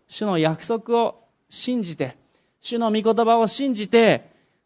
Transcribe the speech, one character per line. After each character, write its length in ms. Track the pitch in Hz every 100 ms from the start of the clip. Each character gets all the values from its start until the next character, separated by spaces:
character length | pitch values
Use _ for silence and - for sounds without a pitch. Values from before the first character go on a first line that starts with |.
| _
主 180 | -
の 140 | 214 175
約 260 | 156 160
束 320 | - 233 226 233
を 280 | 226 - _ _ -
信 340 | - - 247
じ 140 | 175 156
て、 200 | 131 - _ _ _ _
主 180 | - 233
の 140 | 226
御 80 | 214
言 240 | 214 220 226
葉 120 | 233
を 80 | 220
信 260 | - 277
じ 140 | 214 208
て 420 | 233 220 131 - _ _ _